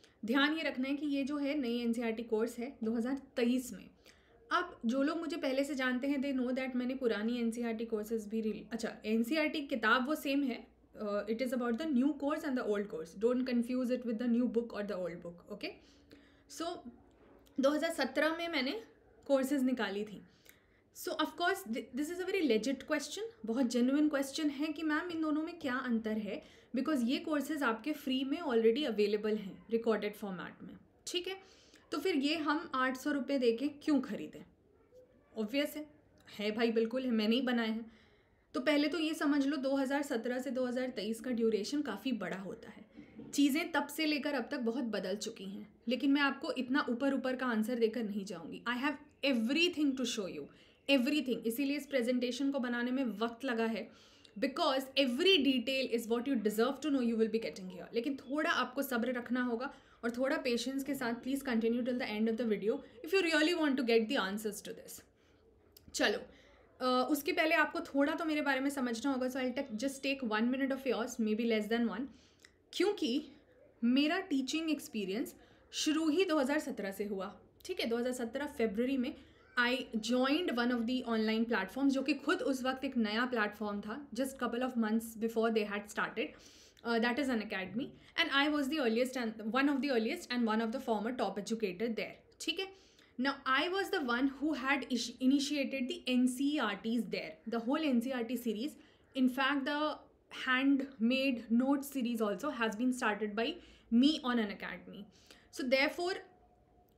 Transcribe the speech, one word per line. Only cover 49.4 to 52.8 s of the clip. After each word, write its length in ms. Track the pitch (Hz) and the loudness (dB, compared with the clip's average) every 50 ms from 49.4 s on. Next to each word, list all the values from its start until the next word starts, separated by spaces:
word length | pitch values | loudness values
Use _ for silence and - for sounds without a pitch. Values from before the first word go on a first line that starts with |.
| 220 233 294 330 349 359 349 285 302 277 262 | 2 2 2 4 2 2 2 2 2 2 2
to 100 | 269 247 | 0 -2
show 220 | 233 - 233 190 170 | -4 -2 -4 -4 -6
you, 160 | 147 151 139 - - - - - _ _ _ - | -6 -8 -10 -12 -14 -20 -20 -20 _ _ _ 4
everything। 480 | 277 262 233 294 302 302 - 254 226 - | 4 4 4 4 2 0 2 0 -2 0
इसीलिए 400 | - 233 226 - 277 277 285 294 | 0 -2 -2 0 0 0 0 -2
इस 80 | 285 | -2
प्रेजेंटेशन 680 | - 277 254 226 247 254 254 247 247 247 - 277 277 | -2 0 0 2 2 2 2 0 0 0 0 0 0
को 80 | 277 269 | 0 0
बनाने 320 | 233 247 240 240 | -2 -2 -2 -2